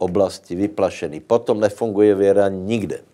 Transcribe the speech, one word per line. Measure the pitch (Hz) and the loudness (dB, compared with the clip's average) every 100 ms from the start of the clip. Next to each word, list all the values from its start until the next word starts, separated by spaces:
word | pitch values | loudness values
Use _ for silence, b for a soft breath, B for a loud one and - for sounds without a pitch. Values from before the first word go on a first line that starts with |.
oblasti | 92 92 95 - - 87 | -2 0 0 -2 -10 -4
vyplašený. | 101 104 92 - 82 78 | -4 -2 -4 -2 -10 -10
Potom | - 117 120 107 | -2 -2 0 0
nefunguje | 107 - 117 98 107 98 | 0 -2 -2 4 4 4
viera | 98 98 98 | 4 4 2
nikde. | 95 95 117 90 64 - | -2 -4 -4 -4 -8 -14